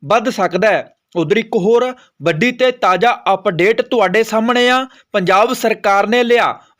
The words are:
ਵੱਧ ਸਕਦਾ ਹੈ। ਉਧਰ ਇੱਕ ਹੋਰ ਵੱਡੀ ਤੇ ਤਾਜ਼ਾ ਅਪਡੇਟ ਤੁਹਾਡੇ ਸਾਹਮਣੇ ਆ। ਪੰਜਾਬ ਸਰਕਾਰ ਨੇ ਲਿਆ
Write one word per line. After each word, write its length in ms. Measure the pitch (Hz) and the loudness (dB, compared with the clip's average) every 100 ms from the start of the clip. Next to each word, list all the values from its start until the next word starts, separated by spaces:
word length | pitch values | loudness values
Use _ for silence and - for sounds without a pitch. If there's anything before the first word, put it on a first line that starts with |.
ਵੱਧ 240 | 143 226 240 | -2 -2 -2
ਸਕਦਾ 400 | 214 180 180 214 | -2 -2 0 0
ਹੈ। 240 | 165 - _ _ 180 | 0 -4 _ _ -6
ਉਧਰ 200 | 156 202 | -2 -2
ਇੱਕ 200 | 226 226 | -2 -2
ਹੋਰ 380 | 185 233 254 254 _ - | 0 0 0 -8 _ -8
ਵੱਡੀ 300 | 147 160 240 | -4 -2 -2
ਤੇ 180 | 247 254 | 0 -2
ਤਾਜ਼ਾ 540 | 247 196 185 226 220 - | 0 0 2 0 0 -2
ਅਪਡੇਟ 460 | 190 202 165 185 226 | -2 -2 0 0 0
ਤੁਹਾਡੇ 400 | 240 247 190 202 | -2 0 0 0
ਸਾਹਮਣੇ 460 | 220 220 226 247 247 | 0 -2 0 0 2
ਆ। 160 | 254 262 - _ | 0 -4 -14 _
ਪੰਜਾਬ 400 | 208 180 190 233 | -4 2 2 2
ਸਰਕਾਰ 540 | 247 226 220 208 196 202 | 0 -2 -2 0 0 2
ਨੇ 160 | 240 | 0
ਲਿਆ 360 | 240 240 165 - _ | 2 2 2 -4 _